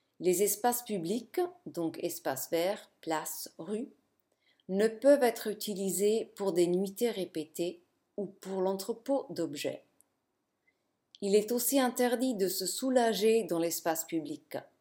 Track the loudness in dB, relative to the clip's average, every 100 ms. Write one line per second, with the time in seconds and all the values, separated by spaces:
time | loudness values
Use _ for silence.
0 | _ _ 0 4 2 2 0 0 -4 -4
1 | -2 -4 -2 -2 -2 -4 -10 -4 -4 -4
2 | -6 -4 -4 -4 -2 0 0 -2 -10 _
3 | -4 -4 -4 -8 -12 -12 -6 -6 -6 _
4 | _ _ _ _ _ _ -4 2 2 4
5 | 6 8 6 2 -6 -6 -6 -2 -2 2
6 | 2 2 -2 -4 -2 2 2 2 -2 0
7 | -2 -2 -6 -6 -8 -6 -6 -6 _ _
8 | _ -10 -10 -10 -8 -2 -2 -2 -6 -8
9 | -2 -2 -2 -6 -6 -4 -6 -6 _ _
10 | _ _ _ _ _ _ _ _ _ _
11 | _ -8 2 2 2 -2 2 2 2 2
12 | 0 2 0 0 0 0 -6 -4 0 2
13 | 2 4 4 4 2 -2 -2 -2 -2 -4
14 | -2 -4 -4 -12 _ -12 -12 _